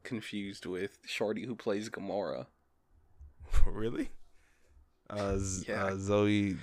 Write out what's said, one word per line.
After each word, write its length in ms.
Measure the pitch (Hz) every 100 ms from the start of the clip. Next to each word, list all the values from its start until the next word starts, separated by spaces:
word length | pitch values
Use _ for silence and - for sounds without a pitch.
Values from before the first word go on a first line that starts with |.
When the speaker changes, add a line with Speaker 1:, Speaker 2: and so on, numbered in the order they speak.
Speaker 1:
confused 640 | - 113 - 104 98 95 87
with 320 | 92 98 - -
Shorty 380 | - 107 107 123
who 80 |
plays 340 | 113 113 101 110
Gamora. 580 | - 98 98 82 64 -
Speaker 2:
<laughs> 60 | _ _ _ _ _ _ - - - - - -
Really? 440 | 104 110 - 277 - - - _ _ _ - _ _ -
Uh, 280 | 104 98 98
Z-, 280 | 98 95 -
Speaker 1:
Yeah. 160 | 104 98
Speaker 2:
uh, 100 | 98
Zoe, 580 | 98 104 104 104 101 90